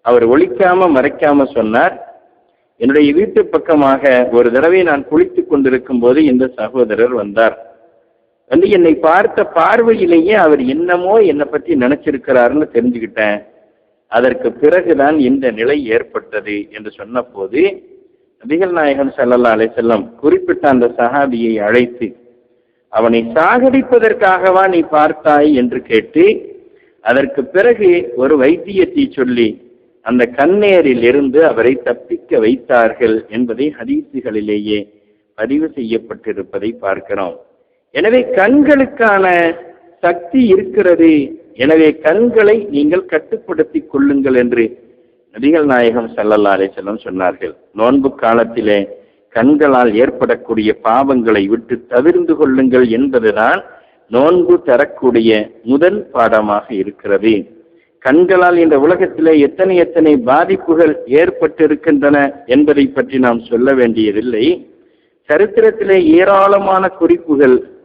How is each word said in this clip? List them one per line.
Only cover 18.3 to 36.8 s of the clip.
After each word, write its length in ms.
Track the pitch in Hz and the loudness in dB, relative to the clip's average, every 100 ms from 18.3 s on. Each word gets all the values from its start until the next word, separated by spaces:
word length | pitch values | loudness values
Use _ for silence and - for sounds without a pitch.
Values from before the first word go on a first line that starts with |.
| _ 117 | _ -6
நபிகள் 240 | 160 190 | -4 -2
நாயகம் 400 | 175 147 139 139 | -2 -2 -2 -4
ஸல்லல்லாஹு 380 | - 123 123 123 | -4 0 2 2
அலைஹி 220 | 110 113 - | 0 -2 -2
வஸல்லம் 380 | 117 110 - | -2 -2 -4
குறிப்பிட்ட 540 | - 143 - - - 147 | -4 0 0 -2 -2 0
அந்த 180 | 131 120 | 2 0
சஹாபியை 720 | 120 120 139 143 117 117 110 | -2 -2 -2 -4 -2 -4 -2
அழைத்து, 600 | 104 117 123 120 110 - _ _ _ _ _ _ _ | 0 0 0 -6 -10 -10 _ _ _ _ _ _ _
"அவனை 360 | 110 117 117 | -2 0 0
சாகடிப்பதற்காகவா 1400 | 113 156 170 240 262 262 262 240 220 208 196 185 185 185 190 | -2 0 2 2 2 0 2 2 2 0 0 2 2 2 2
நீ 120 | 175 | 0
பார்த்தாய்?" 760 | 160 156 151 156 160 147 151 | 0 0 0 0 0 2 4
என்று 280 | 139 123 127 | 2 0 -4
கேட்டு, 720 | - 113 104 151 190 - - - - _ _ _ | -2 -2 0 2 2 2 -8 -20 -20 _ _ _
அதற்கு 440 | 110 127 139 - | -2 0 -2 -4
பிறகு 680 | 123 185 226 233 196 175 - 120 | -4 0 2 2 2 2 -2 -4
ஒரு 220 | 131 151 | 0 2
வைத்தியத்தை 720 | 131 170 196 196 175 147 135 | 2 0 -2 -2 -2 0 -4
சொல்லி 600 | - 127 120 110 110 - _ _ _ | -4 -4 0 -2 -4 -18 _ _ _
அந்த 260 | 110 123 120 | -4 -2 -2
கண்ணேரில் 680 | - 147 202 208 185 147 120 | 0 0 2 2 2 2 2
இருந்து 440 | 117 139 139 135 160 | 2 0 0 2 2
அவரை 280 | 113 113 | 2 0
தப்பிக்க 640 | 135 - 120 - 113 - 147 | -2 -4 -6 -8 -12 -4 -2
வைத்தார்கள் 880 | 110 127 - 127 113 110 117 110 - | 0 -2 0 0 0 0 -2 -2 -4
என்பதை 460 | 110 123 113 151 151 | -6 -6 -4 -6 -6
ஹதீஸுகளிலேயே 1120 | 117 147 294 135 123 107 104 104 104 104 101 _ _ _ _ | -6 -6 -6 -10 -8 -6 -4 -6 -4 -6 -6 _ _ _ _
பதிவு 380 | - 113 143 156 | -8 -4 -4 -4
செய்யப்பட்டிருப்பதை 1040 | 151 113 113 - - 110 101 92 98 104 | -8 -6 -6 -8 -14 -10 -10 -10 -8 -8
பார்க்கிறோம். 640 | 117 | -8